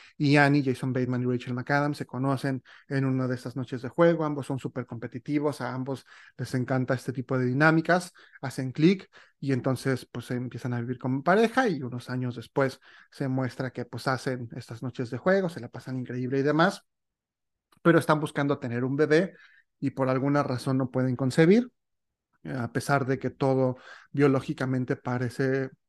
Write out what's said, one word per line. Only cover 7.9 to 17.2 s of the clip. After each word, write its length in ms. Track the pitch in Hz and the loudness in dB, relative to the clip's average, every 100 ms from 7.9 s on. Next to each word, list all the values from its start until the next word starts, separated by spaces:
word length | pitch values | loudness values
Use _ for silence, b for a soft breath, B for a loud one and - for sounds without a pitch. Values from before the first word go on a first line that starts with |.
| 180 180 B B B | 0 0 B B B
hacen 320 | 135 - 131 | -8 -6 -6
clic, 360 | 127 156 196 - B B _ | 4 4 4 -2 B B _
y 80 | 139 | -2
entonces, 540 | 127 135 127 135 131 - | 0 0 -2 -2 -4 -4
pues, 220 | 135 - | -12 -8
se 80 | 123 | -8
empiezan 360 | 127 117 123 | -6 -8 -6
a 60 | 120 | -4
vivir 180 | 120 123 | -4 -6
como 240 | 131 135 | -4 -2
pareja 460 | 139 190 226 226 262 | 2 4 4 2 0
y 160 | 147 | 0
unos 260 | 127 123 - | -4 -8 -6
años 280 | 127 127 120 | -4 -4 -6
después 420 | - - 135 - B B B | -4 0 0 0 B B B
se 160 | - 139 | -6 -2
muestra 440 | 131 127 - 131 | -2 -2 -4 -6
que, 120 | - | -6
pues, 240 | 120 123 - | -10 -6 -2
hacen 400 | 131 - 127 117 - | -2 -2 -6 -8 -12
estas 260 | - 113 | -14 -10
noches 280 | 131 - 120 | -8 -6 -6
de 80 | 127 | -4
juego, 320 | - 196 190 | 2 2 0
se 100 | 170 | -4
la 80 | 120 | -12
pasan 320 | - - 131 | -12 -8 -8
increíble 400 | 123 123 123 139 | -6 -6 -2 0
y 40 | |
demás, 420 | 139 151 180 190 _ _ _ _ | 2 4 4 2 _ _ _ _